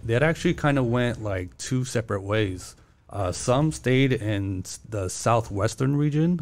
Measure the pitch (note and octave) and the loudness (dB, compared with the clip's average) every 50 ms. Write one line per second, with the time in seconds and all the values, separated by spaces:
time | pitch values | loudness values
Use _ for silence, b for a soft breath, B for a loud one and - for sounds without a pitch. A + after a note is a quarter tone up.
0 | - A2+ A#2 B2 D3 E3 D#3+ D#3+ - F3+ E3 - - C#3+ C#3+ C3+ B2+ A#2 A#2+ B2 | -2 0 2 2 4 2 2 2 0 0 0 2 2 2 2 2 2 2 2 2
1 | B2 A#2+ A2+ - G#2+ G#2 F#2+ F#2 F#2 F2+ - - - - C3 B2+ B2+ - - A2+ | 2 0 -2 -4 -4 -4 -4 -4 -6 -8 -10 -12 -6 -2 -2 -2 -2 0 -2 -4
2 | A2 A2 G#2 G2 F#2+ G2 G#2+ A2 G#2+ F#2+ F#2 F2+ - - - b b b b b | -2 -2 -4 -4 -2 0 0 0 0 0 -2 -6 -10 -16 -20 b b b b b
3 | b - - G2+ F#2+ F2+ F2 - - B2 B2 C#3 D3+ D#3 - - - B2 B2+ C3 | b -10 -6 -2 -2 -2 -2 -2 0 2 4 4 4 2 0 0 0 2 4 4
4 | C#3 C3 B2+ A2 G2+ G#2+ G#2 G2+ G2 G2 F#2+ F#2 - - - - - - G#2+ G2+ | 4 4 2 0 0 -2 -2 0 -2 -2 -4 -4 -6 -10 -14 -16 -12 -8 -6 -4
5 | F#2 F2+ - - - A2+ A#2+ A2+ A2+ - G2+ G2 G2+ A#2 - - C3 C3+ C#3+ C#3+ | -4 -4 -6 -2 2 2 2 2 2 -2 -2 -2 -2 -2 0 -2 0 0 2 2
6 | D3 D3+ C#3+ D3+ D#3+ F3 F3+ D#3+ | 0 0 2 2 2 2 2 0